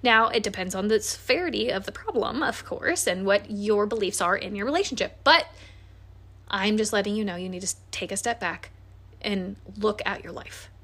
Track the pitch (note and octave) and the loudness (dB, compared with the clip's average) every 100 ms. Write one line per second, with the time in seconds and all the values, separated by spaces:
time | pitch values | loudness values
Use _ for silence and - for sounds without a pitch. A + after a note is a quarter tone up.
0 | B3 A3 A3+ A#3 G#3 F#3+ F#3 F#3+ G#3 G#3+ | 8 6 6 2 -2 -4 -6 -2 2 2
1 | - - - C#4 F4+ G#3 A3+ F#3+ G3 - | 0 -8 0 2 2 -2 -2 -2 -6 -10
2 | A4+ D#4 - A#3+ D#4 - - - - F4 | -4 -2 0 0 -2 -2 -8 -4 -2 0
3 | - F#3 G3 G3+ - G#3 G#3 G#3 G#3 A3+ | 0 0 2 2 2 -4 2 4 4 0
4 | F#3+ - F3 G3 - G3+ G#3+ D#4 G4+ A#3+ | -2 0 2 2 -2 -4 0 0 0 0
5 | F#3+ - - D#4+ - - - - - - | -4 2 6 6 4 -12 -20 -20 -20 -20
6 | - - - - - G3+ G3 G#3+ G#3+ G#3+ | -20 -20 -20 -20 -6 -2 2 2 2 2
7 | G3+ G#3 G#3 F3 F#3 F#3 F#3+ - - - | 0 -2 -2 -4 -6 -6 -6 -8 -10 -8
8 | F3 G3 A#3 A#3 F3+ D#3+ - - - - | -4 -2 -2 -2 -2 -4 -10 -20 -20 -20
9 | - - - G3 F3+ G3+ - G3+ G#3 G#3 | -20 -10 -4 -2 -4 -8 -14 -2 -2 0
10 | - - - E3+ - - - - | -4 -6 -10 -12 -14 -16 -18 -20